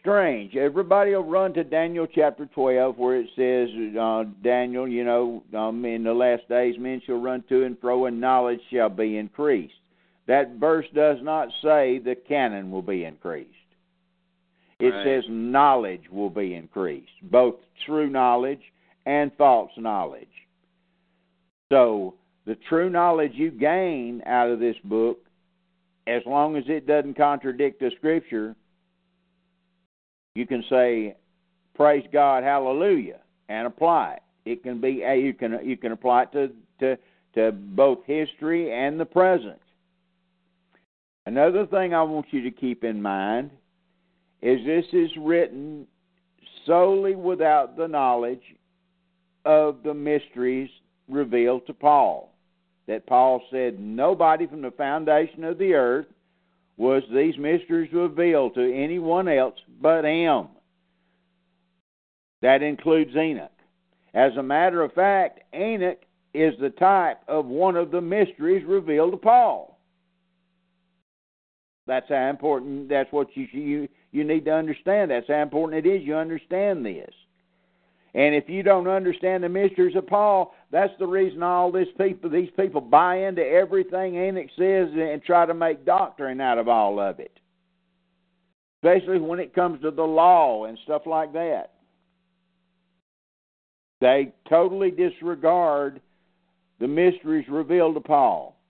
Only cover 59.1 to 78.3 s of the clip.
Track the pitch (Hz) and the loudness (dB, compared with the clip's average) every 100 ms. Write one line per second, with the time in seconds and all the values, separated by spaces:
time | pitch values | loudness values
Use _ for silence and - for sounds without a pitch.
59.1 | 175 185 143 127 - - - 151 165 151 | 0 2 2 0 -4 -18 -2 2 2 2
60.1 | 160 170 131 85 _ _ _ _ _ _ | 0 2 0 -2 _ _ _ _ _ _
61.1 | _ _ _ _ _ _ _ _ _ _ | _ _ _ _ _ _ _ _ _ _
62.1 | _ _ _ 123 139 147 143 165 160 151 | _ _ _ 4 4 2 -2 2 2 2
63.1 | 135 160 127 - _ _ _ _ _ _ | -2 -2 -4 -10 _ _ _ _ _ _
64.1 | 110 135 123 131 147 180 175 151 - 196 | 2 2 2 -2 0 2 0 -2 0 2
65.1 | 196 175 - _ 143 214 220 180 - _ | 2 0 -4 _ -8 -6 -4 -4 -6 _
66.1 | _ _ 147 160 120 139 - 185 196 165 | _ _ 0 0 0 -4 2 4 4 2
67.1 | 120 - 151 135 135 190 175 170 175 170 | -2 -4 -4 -2 0 0 0 -2 -4 -2
68.1 | 202 190 - 156 190 156 196 165 147 165 | 0 0 -2 0 0 0 -2 0 2 2
69.1 | 185 220 247 226 110 - _ _ _ _ | 0 4 6 4 0 -8 _ _ _ _
70.1 | _ _ _ _ _ _ _ _ _ _ | _ _ _ _ _ _ _ _ _ _
71.1 | _ _ _ _ _ _ _ - 131 - | _ _ _ _ _ _ _ -6 -4 -2
72.1 | 139 131 143 151 139 135 139 135 143 131 | -2 -2 -2 -2 -2 -4 -10 -4 -2 0
73.1 | 147 139 - 123 131 147 147 143 _ _ | -2 -4 -6 -10 -8 -6 -6 -6 _ _
74.1 | 143 151 160 151 160 160 147 - 202 185 | -4 -2 -2 0 0 -2 -6 -2 0 0
75.1 | 123 117 147 147 147 160 156 160 196 143 | -2 -2 -2 -2 -2 -4 0 0 0 -2
76.1 | 156 160 165 - 185 202 180 113 82 - | -4 -4 -8 -6 -4 -2 -2 -6 -10 -14
77.1 | - _ _ _ _ _ _ _ _ _ | -20 _ _ _ _ _ _ _ _ _
78.1 | - 147 | 0 2